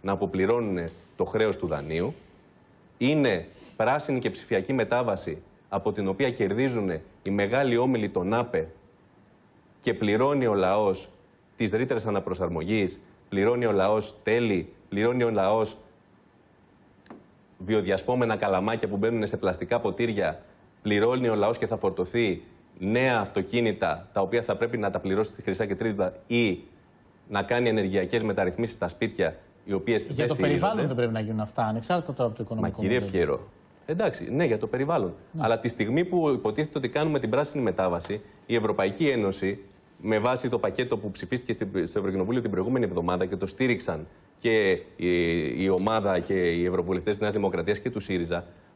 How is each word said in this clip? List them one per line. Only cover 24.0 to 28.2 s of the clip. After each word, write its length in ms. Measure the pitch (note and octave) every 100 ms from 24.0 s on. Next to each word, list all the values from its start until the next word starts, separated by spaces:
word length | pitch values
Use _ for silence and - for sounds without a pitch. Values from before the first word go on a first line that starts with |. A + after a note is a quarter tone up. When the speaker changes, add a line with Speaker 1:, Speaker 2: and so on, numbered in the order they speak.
| -
Speaker 1:
τα 80 | -
οποία 200 | F#2+ A#2
θα 140 | A#2 G2+
πρέπει 220 | A#2 A#2
να 140 | G2+
τα 80 | F#2
πληρώσει 320 | F#2+ F#2+ G#2+
στη 100 | -
χρυσά 240 | - F#2 G#2+
και 100 | F#2+
τρίτα 380 | A2+ G2+ F#2 - -
ή 320 | A#2 A2+ F2 - - - _ - _ -
να 140 | G#2
κάνει 260 | G2 A#2+ B2
ενεργειακές 540 | A2 F#2+ F#2+ F2+ A#2